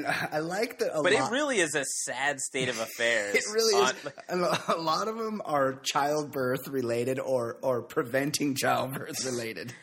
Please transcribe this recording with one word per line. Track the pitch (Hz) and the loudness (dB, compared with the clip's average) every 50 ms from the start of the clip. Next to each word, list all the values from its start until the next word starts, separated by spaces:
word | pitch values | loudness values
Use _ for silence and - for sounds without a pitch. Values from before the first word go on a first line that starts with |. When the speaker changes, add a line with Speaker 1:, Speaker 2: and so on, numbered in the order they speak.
| 143 131 147 - 165 147 - | 0 0 0 0 -2 -2 -2
Speaker 1:
I | 156 | -2
like | 160 170 180 202 233 254 - - | -4 -2 -2 -2 -2 -2 -2 -2
that | 226 175 - | -2 0 0
a | 160 147 | 2 4
Speaker 2:
But | 180 208 | 4 4
Speaker 1:
lot. | - - 143 | 4 4 2
Speaker 2:
it | 233 | 2
really | 277 302 285 262 202 | 0 0 2 2 2
is | 170 151 143 | 2 2 2
a | 147 135 - - - - | 0 -2 -2 -4 -4 -4
sad | 139 123 123 139 147 143 131 | -4 -4 -2 0 0 0 -2
state | - - - 135 127 127 | -4 -4 -2 0 0 0
of | 120 113 | 0 -2
affairs | 110 110 - - 117 117 117 110 104 101 101 | -4 -4 -2 0 2 2 4 2 2 2 0
Speaker 1:
<laughs> | |
It | - - 208 214 | 0 0 0 0
really | 220 226 226 202 202 202 | 0 2 4 4 4 4
is. | - | 4
Speaker 2:
on | 196 190 - 147 - - - - | 2 0 -4 -10 -10 -10 -8 -4
Speaker 1:
And | 170 180 180 156 170 175 - - | -2 0 2 2 0 0 0 -2
a | 214 165 | -2 0
lot | 165 160 156 175 202 220 | 0 0 0 0 0 -2
of | 220 226 | -4 -4
them | 226 220 214 202 - | -4 -4 -6 -6 -4
are | - 151 143 135 135 135 135 - | 0 2 4 4 2 2 -2 -4
childbirth | - - 143 139 147 151 151 151 139 143 139 127 127 131 139 - 135 | -2 0 2 2 2 2 0 0 -2 -2 0 0 2 0 0 -2 -2
related | 135 135 117 117 117 120 120 131 131 135 | -2 -2 0 0 0 0 2 0 0 -2
or, | - - 131 123 117 117 - - | 0 0 0 0 0 -2 -4 -2
or | - 135 123 117 113 | 0 0 0 0 -2
preventing | - - 165 143 120 123 135 139 151 147 - 147 143 131 | -2 -2 -2 0 2 2 0 2 0 0 0 0 0 0
childbirth | 127 - 131 127 123 127 131 135 - - - - - - | 2 2 2 2 2 0 -2 -4 -6 -8 -8 -6 -4 -4
related. | 131 123 120 117 113 107 85 - 123 120 - | -2 -2 -2 -4 -4 -6 -8 -10 -10 -12 -14